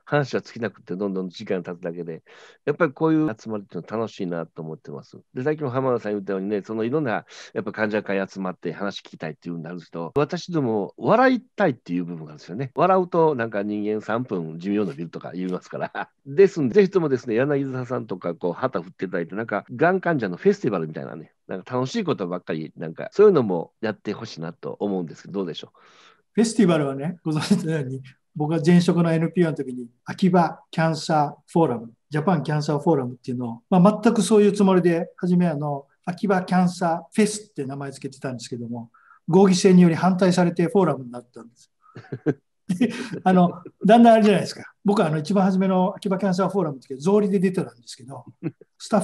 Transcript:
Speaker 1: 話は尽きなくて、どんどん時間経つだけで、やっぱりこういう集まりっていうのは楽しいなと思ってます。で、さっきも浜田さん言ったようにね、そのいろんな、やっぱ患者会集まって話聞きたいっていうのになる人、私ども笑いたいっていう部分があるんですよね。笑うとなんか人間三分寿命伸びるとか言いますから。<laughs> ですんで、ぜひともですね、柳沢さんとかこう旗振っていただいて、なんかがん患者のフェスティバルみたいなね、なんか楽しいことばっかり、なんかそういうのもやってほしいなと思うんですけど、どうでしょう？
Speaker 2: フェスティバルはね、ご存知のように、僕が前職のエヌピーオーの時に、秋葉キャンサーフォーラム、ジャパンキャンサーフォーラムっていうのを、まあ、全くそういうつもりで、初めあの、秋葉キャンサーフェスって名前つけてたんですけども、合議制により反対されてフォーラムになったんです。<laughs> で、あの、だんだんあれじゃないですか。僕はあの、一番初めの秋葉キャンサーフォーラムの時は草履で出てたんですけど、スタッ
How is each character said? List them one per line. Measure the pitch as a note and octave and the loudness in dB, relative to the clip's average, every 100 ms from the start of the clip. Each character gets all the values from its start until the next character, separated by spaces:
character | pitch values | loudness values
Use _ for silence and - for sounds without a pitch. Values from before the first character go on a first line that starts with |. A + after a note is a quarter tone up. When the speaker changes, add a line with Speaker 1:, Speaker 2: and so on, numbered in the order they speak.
Speaker 1:
話 | - D3 C3 G#2 | -4 -2 -2 -4
は | |
尽 | - | -8
き | A2+ | -8
な | G#2+ | -8
く | - | -8
て、 | - | -12
ど | F2+ G2+ | -6 -4
ん | |
ど | F#2+ | -4
ん | F#2 | -8
時 | - G#2 | -10 -6
間 | F#2 | -6
経 | F2 F2 | -6 -10
つ | |
だ | F2 | -10
け | F2 | -10
で、 | E2+ D#2+ - - - _ | -12 -14 -18 -20 -20 _
や | - | -6
っ | D3 | -2
ぱ | D#3+ | -2
り | |
こ | - D#3+ | 0 0
う | |
い | D#3 | 2
う | D#3 - | 0 -4
集 | A2+ | -10
ま | G#2+ | -10
り | |
っ | G2 | -10
て | F2 | -14
い | |
う | |
の | - | -8
は | A2 | -6
楽 | A2 | -6
し | - | -8
い | F2+ | -6
な | E2+ E2 | -6 -8
と | - | -12
思 | D#2+ | -12
っ | D#2 | -14
て | D#2+ | -14
ま | C#2+ | -16
す。 | - - _ | -16 -20 _
で、 | B2+ | -6
さ | C#3+ | -4
っ | D#3 | -4
き | |
も | C#3 | -4
浜 | C3 C3 | -2 -2
田 | A#2 | -2
さ | G#2 | -2
ん | |
言 | G#2 | -6
っ | |
た | G2 | -4
よ | F#2+ | -4
う | |
に | G2 | -4
ね、 | G#2 | -4
そ | G2+ A2 | -4 -6
の | |
い | A2+ | -2
ろ | D3+ | -2
ん | |
な、 | C3 F#2 - - - | -2 -4 -8 -18 -12
や | A2+ | -10
っ | |
ぱ | G2+ | -8
患 | G#2+ A2 | -4 -2
者 | G#2+ | -2
会 | G2 G2 | -2 -4
集 | F#2+ F#2+ | -4 -6
ま | F#2 | -8
っ | |
て | F2 E2+ | -6 -8
話 | E2 G2 - | -6 -8 -10
聞 | - | -16
き | - | -14
た | D#2+ | -12
い | |
っ | |
て | D2 F2 | -12 -12
い | |
う | |
の | E2+ | -10
に | |
な | D#2+ | -12
る | F2+ | -14
人、 | D#2+ E2+ E2 | -14 -12 -6
私 | C#3 D3 F3 - | -2 -2 -4 -6
ど | E3 | -2
も | B2 G#2+ F2+ - | -2 -2 -4 -4
笑 | B2+ A3+ C4 | 0 4 4
い | B3 | 0
た | - - F#3 | -4 -2 -2
い | |
っ | |
て | - - | -2 -6
い | F2 | -6
う | |
部 | E2+ | -6
分 | E2 D#2 | -10 -14
が | |
あ | |
る | D2+ | -18
ん | |
で | |
す | - | -12
よ | G#2 | -10
ね。 | C3+ C3+ | -8 0
笑 | F3+ F#3+ | 2 2
う | F3+ | 2
と | E3+ D#3+ | 2 2
な | B2+ A2+ | 0 -4
ん | |
か | G#2 | -4
人 | G#2 G#2 | -4 -4
間 | G#2 G#2+ | -2 -4
三 | G#2+ A#2 | -4 -4
分 | B2+ F#2+ D#2+ E2 | -4 -6 -6 -8
寿 | F#2+ | -4
命 | G#2 | -2
伸 | F#2 | -2
び | C#2+ | -6
る | E2 | -12
と | E2 | -12
か | B1+ | -12
言 | F2 F#2 | -8 -6
い | |
ま | F2+ | -6
す | - | -8
か | C#2 | -10
ら。 | E2 G#2 - | -8 -8 -12
<laughs> | _ | _
で | C#3 D3 F#3+ | -2 4 4
す | E3+ | 4
ん | B2+ | 2
で、 | |
ぜ | G3+ | 4
ひ | G3 | 4
と | F#3 | 2
も | D#3 | 0
で | B2+ | -2
す | B2 | 0
ね、 | |
柳 | A2 C#3+ C#3+ | 0 0 -2
沢 | C#3 B2+ | -4 -6
さ | B2 B2 | -6 -6
ん | G#2+ | -6
と | F#2 | -8
か | F2 E2+ | -8 -6
こ | F2 | -6
う | |
旗 | E2+ - F#2+ | -4 -4 -4
振 | E2 | -8
っ | |
て | - F#2 | -10 -6
い | |
た | F2+ | -6
だ | |
い | E2 | -6
て、 | |
な | G2 | -8
ん | A2+ | -6
か | G#2 - | -6 -6
が | B2 E3 | 0 2
ん | F#3+ | 2
患 | F3+ D3+ | 0 -2
者 | G2+ | -2
の | F2 | 0
フ | G3 | 0
ェ | |
ス | G3 | 0
テ | C3+ | -2
ィ | |
バ | F#2 | -2
ル | D#2+ | -4
み | |
た | D#2+ | -8
い | |
な | C2 D#2 | -12 -14
ね、 | - _ - | -18 _ -14
な | F#2+ | -12
ん | |
か | - | -8
楽 | B2+ C3 | -4 -4
し | A#3 | -2
い | |
こ | E3+ G2 | -2 -4
と | F2 | -4
ば | F2+ | -6
っ | |
か | - | -6
り、 | D#2+ D2+ - | -8 -8 -10
な | E2 | -10
ん | |
か | - - | -10 -2
そ | - | 6
う | G#3 | 6
い | |
う | |
の | D#3+ | 6
も | G#2+ E2+ - _ | 2 -2 -6 _
や | A2 | -6
っ | - | -4
て | G#2+ | -8
ほ | G2 | -8
し | - - | -10 -10
い | |
な | E2 | -12
と | - - - | -10 -12 -6
思 | G#2 F#2+ | -2 -2
う | |
ん | E2 | -4
で | |
す | - | -10
け | E2 | -10
ど、 | G2 | -6
ど | |
う | F2 | -6
で | |
し | - | -8
ょ | - | -14
う？ | _ _ _ - _ _ | _ _ _ -20 _ _
Speaker 2:
フ | - | 0
ェ | A3+ | 2
ス | |
テ | - | 4
ィ | F3+ | 4
バ | D#3+ | 4
ル | C#3 | 0
は | |
ね、 | C3+ D#3 - | -4 -8 -6
ご | D#3+ | -4
存 | D3+ - F#3 | -2 0 0
知 | D#3+ | 0
の | |
よ | D#3+ | -4
う | |
に、 | C3 C3+ C3+ _ _ | -4 -10 -14 _ _
僕 | C#3+ D#3 | -6 -2
が | E3 | 2
前 | D3 F3 | 4 6
職 | F3 E3+ | 6 2
の | E3+ | 2
エ | D#3+ | 2
ヌ | E3 | 0
ピ | F3+ | 2
ー | |
オ | E3 | 2
ー | |
の | C#3+ | 0
時 | B2+ | -6
に、 | B2 A#2+ _ - | -10 -12 _ -16
秋 | - F#3 | 0 4
葉 | F3+ D#3+ - _ | 4 2 -2 _
キ | - | -2
ャ | D#3+ | 0
ン | D3+ | 0
サ | - D#3 C#3+ - | 0 0 0 -4
ー | _ | _
フ | F3 | 0
ォ | |
ー | D3+ | 2
ラ | A#2 | 0
ム、 | A#2 - _ | -8 -20 _
ジ | D3 | -4
ャ | |
パ | D3+ D#3+ | 0 0
ン | |
キ | D3 | 0
ャ | D3+ | -2
ン | |
サ | D3 D3 | -2 0
ー | |
フ | E3+ | 2
ォ | |
ー | C#3+ | 0
ラ | |
ム | B2 B2 | -2 -8
っ | |
て | - | -8
い | |
う | B2 | -6
の | A#2+ | -6
を、 | A#2 - | -10 0
ま | F#3 G3+ | 4 4
あ、 | G#3 | 4
全 | A#3 | 2
く | A#3 | 2
そ | F3+ G#3+ | 4 4
う | |
い | G#3 | 6
う | |
つ | G3+ | 4
も | F#3+ | 4
り | F#3 | 4
で、 | E3+ E3 F3 - | 4 0 -2 -4
初 | F3+ F3+ | 0 2
め | F3 | 2
あ | |
の、 | C#3+ D3 C#3 - _ F3+ | -2 -6 -8 -10 _ -12
秋 | F3 G3 | -4 0
葉 | F#3 | 0
キ | F3+ | 2
ャ | F3+ | 2
ン | F3+ | 2
サ | - E3+ E3+ - | 0 -2 -2 -2
ー | |
フ | - | 0
ェ | G#3 | 0
ス | - - | -2 -10
っ | |
て | - C3+ | -10 -10
名 | C#3 | -10
前 | C#3 | -12
つ | C3+ | -12
け | C3+ | -14
て | - | -10
た | C3+ | -10
ん | A#2+ | -10
で | |
す | - | -10
け | A#2+ | -10
ど | A#2 | -10
も、 | A#2+ A#2 _ _ _ - | -12 -14 _ _ _ 2
合 | F3+ G3 | 6 6
議 | |
制 | F3+ G3 | 6 8
に | F3+ | 8
よ | F3 | 8
り | |
反 | D3+ F3+ F3+ | 6 2 4
対 | F#3 | 4
さ | F3+ F3 | 4 2
れ | |
て | E3+ | 2
フ | E3 G3+ | 2 2
ォ | |
ー | D#3+ | 2
ラ | C3 | 0
ム | |
に | B2 | -8
な | B2 | -14
っ | - | -16
た | A#2 | -20
ん | A2 | -20
で | _ | _
す。 | _ _ _ | _ _ _
<laughs> | B2 - A#2 D3+ - _ _ - | -20 -14 -6 -4 -4 _ _ -6
で、 | F3+ A#3+ - - - | 0 0 -2 -10 -2
あ | F#3+ | 2
の、 | F#3 F3 - - - | 4 4 0 -16 0
だ | G3 A#3 | 6 10
ん | |
だ | A#3 | 10
ん | |
あ | A3 | 8
れ | |
じ | G#3 | 6
ゃ | |
な | F3 | 4
い | |
で | C3 | 0
す | |
か。 | - - _ | -10 -18 _
僕 | G3 G#3 | 0 2
は | E3 | 2
あ | |
の、 | D#3 | 0
一 | D3+ | 0
番 | G3 | 2
初 | F#3+ F#3 | 2 2
め | F#3+ | 2
の | F#3 F#3 - | 2 0 -2
秋 | F#3+ | -4
葉 | F#3+ | -2
キ | G3 | 0
ャ | |
ン | |
サ | F#3 F#3 | 0 0
ー | |
フ | G3 | 0
ォ | |
ー | |
ラ | D#3 | -2
ム | C3 | -6
の | |
時 | - | -12
は | C3 | -4
草 | E3 | 2
履 | G#3 G3+ | 2 2
で | G3 | 2
出 | F#3 | 0
て | F#3+ | 0
た | C#3 | -6
ん | - | -10
で | - | -20
す | - | -20
け | |
ど、 | B2 B2 - - C3+ - _ _ | -18 -18 -18 -12 -12 -12 _ _
ス | - | -2
タ | |
ッ | G#3+ | -2